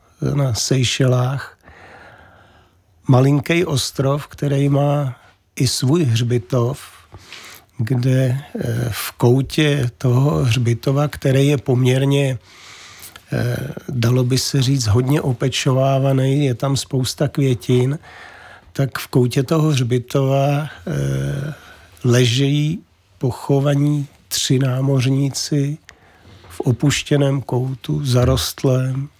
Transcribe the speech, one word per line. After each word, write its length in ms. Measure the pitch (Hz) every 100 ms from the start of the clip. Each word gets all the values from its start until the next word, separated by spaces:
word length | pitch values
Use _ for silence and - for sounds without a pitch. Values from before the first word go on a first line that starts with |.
| _ _ 135
na 200 | 143 135
Seychelách. 1040 | 110 - 131 120 - 131 123 127 135 - - - - - - - - - - - _ _ _ _ _ -
Malinký 560 | 127 135 143 - 170
ostrov, 640 | 175 143 - - 135 143 -
který 420 | - 143 139 143
má 480 | 139 143 143 139 120 - _ _ -
i 120 | 123
svůj 360 | - 127 165
hřbitov, 760 | 151 113 120 123 - 127 120 139 - - - - - - - - - -
kde, 600 | 110 127 127 131 131 131 143 233
eh, 300 | 135 117 120
v 220 | 104 -
koutě 800 | - 123 127 135 - 156 143 123 -
toho 460 | 127 123 139 160
hřbitova, 640 | 139 113 117 117 - 139 147
který 380 | - 143 131 139
je 100 | 143
poměrně, 800 | - 127 127 127 139 143 139 127 - - - - - - - - -
eh, 240 | 120 117 120 - - -
dalo 360 | 131 117 123
by 140 | 123 127
se 240 | - 143
říct, 240 | 127 139 113
hodně 340 | 101 127 151
opečovávaný, 1200 | 151 120 135 - - 131 135 135 135 135 135 139
je 100 | 143
tam 220 | 117 139 135
spousta 520 | - 135 127 - -
květin, 680 | - 135 123 - 123 127 151 - - - - - - -
tak 260 | - 135 -
v 80 | -
koutě 360 | 143 123 120
toho 260 | 131 160 151
hřbitova, 1000 | 143 127 123 117 139 135 139 139 143 151 - -
eh, 680 | 147 139 135 139 139 147 151 - - - -
ležejí 760 | 127 120 123 120 139 147 151 165 - _ _ _
pochovaní 880 | 131 - - 139 143 143 147 147 143 _ _
tři 300 | - - 131
námořníci 1200 | 135 127 135 135 123 135 139 131 - 147 139 151 - - _ _ - - -
v 120 | -
opuštěném 800 | - 117 147 123 - 147 139 139
koutu, 600 | 117 127 127 131 - 151
zarostlém. 1040 | 143 123 120 - - - 139 127 131 131 143 -